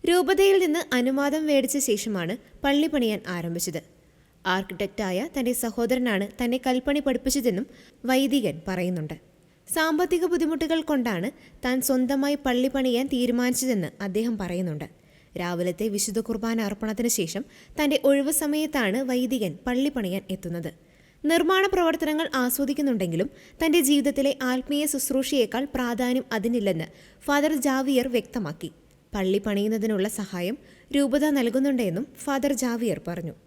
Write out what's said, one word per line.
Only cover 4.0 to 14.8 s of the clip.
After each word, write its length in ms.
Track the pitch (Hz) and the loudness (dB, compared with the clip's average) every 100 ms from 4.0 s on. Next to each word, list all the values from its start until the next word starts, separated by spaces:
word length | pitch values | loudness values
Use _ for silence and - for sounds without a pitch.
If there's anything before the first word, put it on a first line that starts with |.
| _ _ _ _ | _ _ _ _
ആർക്കിടെക്റ്റായ 760 | 190 185 196 185 202 196 202 185 302 | -2 -2 -2 -6 -6 -4 -4 -2 -4
തന്റെ 200 | 285 240 | -2 -2
സഹോദരനാണ് 760 | 247 233 220 233 254 247 196 202 - | -2 -2 -2 0 0 0 0 -2 -4
തന്നെ 180 | 240 247 262 | -2 -2 0
കൽപ്പണി 340 | 254 254 285 | 0 0 0
പഠിപ്പിച്ചതെന്നും 680 | 277 254 262 285 240 180 269 - - _ | 0 0 0 0 0 -2 -4 -12 -20 _
വൈദികൻ 520 | 240 262 269 277 208 160 180 | 0 2 4 2 0 -4 -4
പറയുന്നുണ്ട്. 480 | 185 180 175 151 156 _ _ _ _ - | -2 -2 -2 -6 -10 _ _ _ _ -6
സാമ്പത്തിക 560 | 320 320 311 359 359 349 | 0 2 2 2 2 2
ബുദ്ധിമുട്ടുകൾ 520 | 339 320 320 320 320 | 0 0 0 0 0
കൊണ്ടാണ് 480 | 311 285 233 185 185 - - - | 2 0 0 -2 -4 -8 -20 -6
താൻ 140 | 247 262 | -2 0
സ്വന്തമായി 540 | 254 254 254 277 277 285 | 2 2 2 2 0 0
പള്ളി 240 | 269 247 262 | 0 0 0
പണിയാൻ 380 | 269 254 233 269 | 0 0 0 0
തീരുമാനിച്ചതെന്ന് 800 | 262 240 240 247 247 262 214 160 - | 0 0 2 0 0 0 0 -2 -6
അദ്ദേഹം 320 | 196 190 226 220 | -4 -2 -2 -4
പറയുന്നുണ്ട്. 480 | 180 175 185 151 | -4 -4 -4 -6